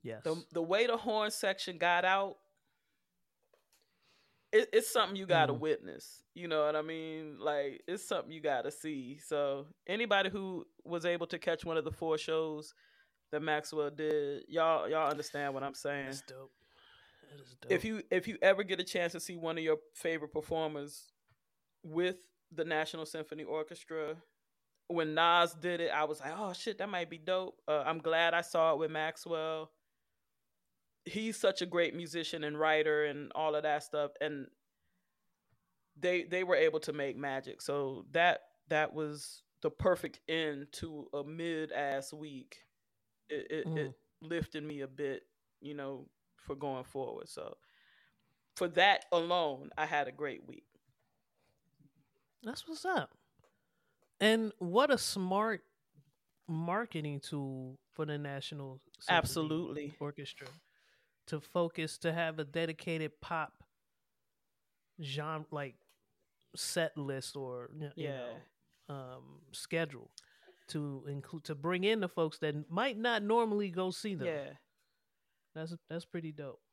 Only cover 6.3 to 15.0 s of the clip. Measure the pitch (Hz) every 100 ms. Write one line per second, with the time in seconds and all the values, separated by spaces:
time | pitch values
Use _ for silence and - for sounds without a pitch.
6.3 | - 175 156 151 151 156 160 160 160 156
7.3 | 127 127 147 143 120 - 190 - 185 -
8.3 | 160 151 135 - - 156 147 123 143 -
9.3 | 147 143 139 151 - - 202 233 202 190
10.3 | 196 190 180 - _ - 170 170 175 170
11.3 | 170 - 160 170 160 156 156 160 156 -
12.3 | 160 160 151 151 - _ _ _ _ _
13.3 | 151 156 151 147 156 147 147 156 151 143
14.3 | 143 - 165 160 160 92 156